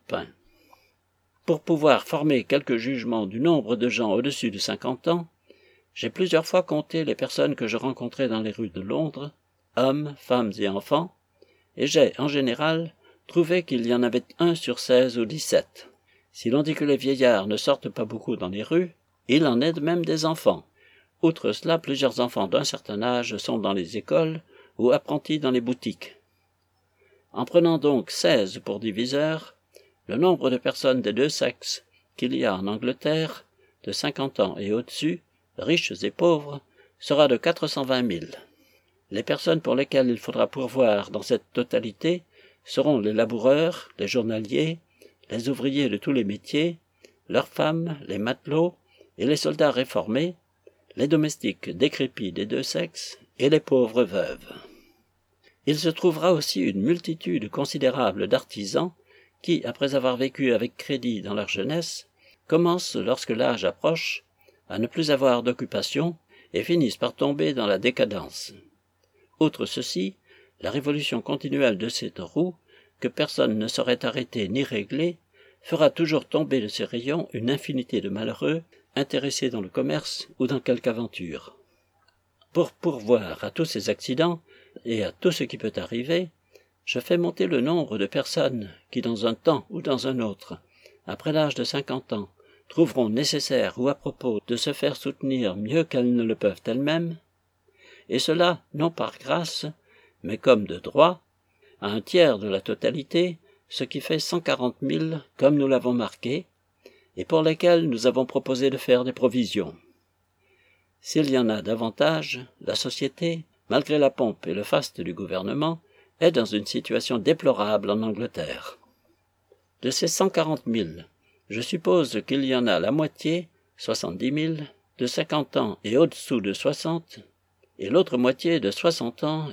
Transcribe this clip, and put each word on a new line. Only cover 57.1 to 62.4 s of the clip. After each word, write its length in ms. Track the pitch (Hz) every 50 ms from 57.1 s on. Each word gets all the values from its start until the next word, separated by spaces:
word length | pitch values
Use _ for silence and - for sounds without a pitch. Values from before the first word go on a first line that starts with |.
| 160 165 - - 175 139 107 107
considérable 800 | - 139 143 - - 147 135 127 123 139 123 101 92 101 98
d'artisans 640 | 98 127 135 - - - 107 101 - - 143 160 180 - _ _ _ _ - _ _ _ _
qui, 220 | - - 170 - -
après 300 | - 120 - 139 135 135
avoir 220 | 139 123 127 127
vécu 360 | 120 131 131 - - 139 123 120
avec 240 | 104 117 123 -
crédit 440 | - - - 143 127 120 120 113 101
dans 120 | 92 98 104
leur 160 | 107 101 -
jeunesse, 600 | - 104 98 127 156 175 165 - - - - _ _ _ _ _ _ _